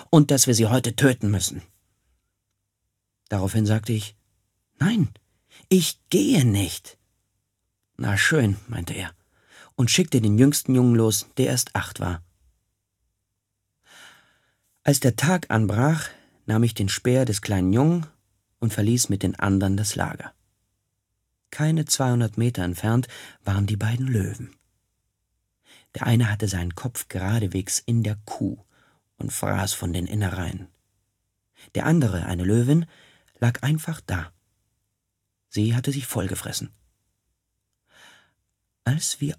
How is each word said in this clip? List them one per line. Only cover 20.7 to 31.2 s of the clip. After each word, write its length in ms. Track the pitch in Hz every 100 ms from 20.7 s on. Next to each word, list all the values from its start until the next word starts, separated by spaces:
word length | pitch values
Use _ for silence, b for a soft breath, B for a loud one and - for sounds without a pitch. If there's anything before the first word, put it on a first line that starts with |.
| _ _ _ _ _ _ _ _
Keine 360 | - 156 160 151
zweihundert 500 | - 131 120 113 -
Meter 240 | 120 107
entfernt 460 | 90 87 110 120 120 B B B
waren 240 | - 98 101
die 100 | 101
beiden 300 | 110 120 131
Löwen. 480 | 113 101 - - _ _ _ _ _ _ _ _ _ _ _ b b b
Der 120 | - -
eine 240 | 117 113
hatte 180 | 104 104
seinen 260 | 90 87
Kopf 340 | 87 123 - -
geradewegs 680 | 95 95 113 98 95 - -
in 240 | - 117
der 140 | 107 104 -
Kuh 320 | - 98 - _ _ _ _ _ _
und 160 | -
fraß 400 | - 98 98 101
von 200 | - 90
den 140 | 87 87
Innereien. 600 | 110 95 92 85 95 92 _ _ _ _ _